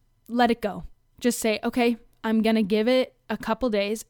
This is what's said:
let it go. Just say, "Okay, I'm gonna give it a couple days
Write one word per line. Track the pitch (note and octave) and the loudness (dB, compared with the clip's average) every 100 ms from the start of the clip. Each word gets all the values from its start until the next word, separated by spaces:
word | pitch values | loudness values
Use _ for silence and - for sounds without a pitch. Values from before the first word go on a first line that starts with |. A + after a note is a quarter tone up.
| _ _ _ | _ _ _
let | A#3 A#3+ | 0 2
it | A#3 | 2
go. | G3+ F#3 - - _ _ | -4 -8 -12 -18 _ _
Just | A#3+ A#3 | -2 0
say, | A3+ G#3+ | -2 -2
"Okay, | A#3 B3+ A#3+ A3+ - _ | -2 0 0 0 -8 _
I'm | A3+ A3 | -2 2
gonna | A3 A3 | 2 2
give | G3+ G#3+ A3 | 2 0 2
it | B3+ B3 _ _ | 2 0 _ _
a | G#3+ | -8
couple | - A3 B3+ | -4 -2 0
days | G#3 G3+ A3 - | 0 -2 -4 -4